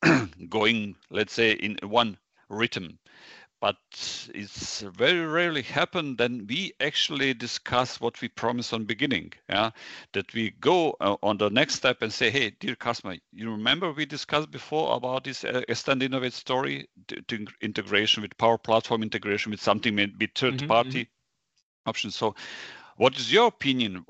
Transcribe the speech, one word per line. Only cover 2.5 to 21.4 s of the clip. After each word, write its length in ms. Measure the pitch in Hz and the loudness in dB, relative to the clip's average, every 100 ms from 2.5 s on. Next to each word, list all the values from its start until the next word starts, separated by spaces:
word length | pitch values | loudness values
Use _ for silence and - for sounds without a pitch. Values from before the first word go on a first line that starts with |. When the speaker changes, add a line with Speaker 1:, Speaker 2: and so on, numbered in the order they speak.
| 104 120 110 82 82 _ - - - - - | -2 -2 -2 -8 -14 _ -20 -20 -20 -20 -2
Speaker 1:
But 180 | 104 - _ - - - - - | -2 -2 _ -10 -10 -10 -12 -12
it's 460 | 101 - - - | -12 -10 -10 -8
very 440 | 101 92 139 180 160 | -10 0 2 2 0
rarely 380 | 165 175 147 | 0 0 -2
happen 520 | 113 143 139 180 143 117 | -2 -2 0 -2 -4 0
then 300 | 120 123 101 | 0 0 -6
we 260 | 151 185 - | -6 -6 -4
actually 540 | 143 - - 143 135 | -2 0 -2 0 0
discuss 680 | 120 120 - - 123 127 - | 0 -6 -8 0 0 0 -2
what 220 | 120 - | -4 -4
we 60 | 117 | -10
promised 440 | - 117 120 113 | -2 -2 -2 -4
on 140 | 113 107 | -4 -4
beginning, 480 | 107 143 95 - - - | -2 0 0 -4 -16 -2
yeah? 220 | 98 113 - - - - | 0 0 -2 -18 -18 -8
That 180 | 98 - 117 | -8 -6 -4
we 160 | 110 - | -4 0
go, 360 | 143 180 156 - | 4 6 4 2
uh, 140 | 98 101 | 0 2
on 160 | 101 104 | 0 2
the 100 | 104 | 2
next 240 | 117 156 | 4 2
step 300 | - 127 120 | 2 0 2
and 100 | 110 | -4
say, 160 | - 117 | 0 2
"Hey, 220 | 135 110 - | 2 -2 -2
dear 160 | 110 117 | -8 -4
customer, 400 | 120 117 101 85 _ | -4 -4 -6 -12 _
you 160 | 90 113 | -10 -8
remember 420 | 107 117 160 180 | -2 0 0 -2
we 140 | 143 147 | -4 -6
discussed 460 | 147 - 151 151 | -8 -2 -2 -2
before 440 | 139 - 156 143 120 | -12 -4 -2 0 0
about 280 | 127 131 | 0 -4
this, 200 | 139 127 | -6 -8
uh, 200 | 107 123 - | -4 -4 -2
Extend 360 | 110 - 135 | -4 0 0
Innovate 300 | 131 131 127 | 0 -2 -4
story, 540 | - - 127 139 139 - _ - | -6 -2 -2 -2 -6 -10 _ -14
t-, 120 | - | -12
to 160 | - 113 | -8 -8
in-, 120 | 101 - | -8 -8
integration 600 | 104 107 95 101 107 - | -6 -6 0 2 4 2
with 160 | 104 - | 0 2
Power 220 | 117 113 | 2 4
Platform, 420 | - 110 - 113 | 4 2 2 -2
integration 480 | 110 107 101 101 110 | -2 -4 -2 -2 -2
with 100 | 104 | -2
something, 360 | 107 104 113 101 | 2 2 2 2
maybe 320 | 101 98 107 - | 0 0 -4 0
third 220 | 131 131 | 0 0
Speaker 2:
Mm-hmm, 100 | 147 | 4
Speaker 1:
party 380 | 117 127 127 113 | 4 4 -4 -8
Speaker 2:
mm-hmm. 840 | _ _ _ | _ _ _